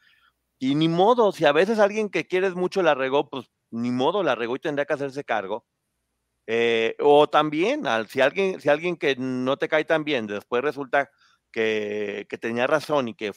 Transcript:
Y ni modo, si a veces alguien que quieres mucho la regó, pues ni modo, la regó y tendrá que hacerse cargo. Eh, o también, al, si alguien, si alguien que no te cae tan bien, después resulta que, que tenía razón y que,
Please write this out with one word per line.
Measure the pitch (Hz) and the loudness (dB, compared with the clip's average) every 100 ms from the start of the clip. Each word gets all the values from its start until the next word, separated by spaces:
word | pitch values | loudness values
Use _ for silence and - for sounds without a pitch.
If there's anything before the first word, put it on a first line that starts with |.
| _ _ _ _ _ _ | _ _ _ _ _ _
Y | 131 | -2
ni | 143 165 | 0 2
modo, | 170 202 247 208 | 4 4 4 2
si | 160 | 4
a | 156 | 2
veces | 147 190 220 | 4 2 4
alguien | 208 214 214 | 2 2 -4
que | 175 - | -4 -2
quieres | 185 196 | -2 -2
mucho | 180 180 196 | -2 -4 0
la | 165 | 2
regó, | 135 131 139 139 | 2 0 0 -2
pues | 139 - _ _ | -8 -12 _ _
ni | 113 120 | -6 -4
modo, | 123 139 202 | 0 0 2
la | 160 | 0
regó | 113 117 135 | -2 -2 -4
y | |
tendrá | 165 143 143 | -4 -4 -4
que | |
hacerse | 147 139 131 | -4 -6 -8
cargo. | 135 110 95 107 _ _ _ _ _ _ _ _ - | -4 -4 -2 -8 _ _ _ _ _ _ _ _ -4
Eh, | 117 117 113 113 - | 0 0 0 0 0
o | 147 147 147 | 4 6 6
también, | 151 151 151 202 302 139 | 4 2 0 -2 -2 -2
al, | 113 107 | -2 -2
si | 131 | 2
alguien, | 135 - 190 180 | 2 2 -2 0
si | 147 | 0
alguien | 151 175 170 | 0 0 -2
que | 156 131 | -2 -2
no | 131 127 127 135 | -4 -4 -2 -2
te | 156 | 0
cae | 156 | -2
tan | 156 160 | 0 -2
bien, | 151 135 107 | 0 -4 -4
después | 101 - 123 | -8 -4 -2
resulta | 143 131 135 143 135 _ _ _ _ | -2 -6 -2 -2 -2 _ _ _ _
que, | 117 110 107 104 104 101 104 101 | -2 0 0 -2 -6 -6 -8 -10
que | 107 | -8
tenía | 117 117 131 | -6 -2 0
razón | 151 - 147 120 | 0 0 -2 -2
y | |
que, | 104 107 | -6 -10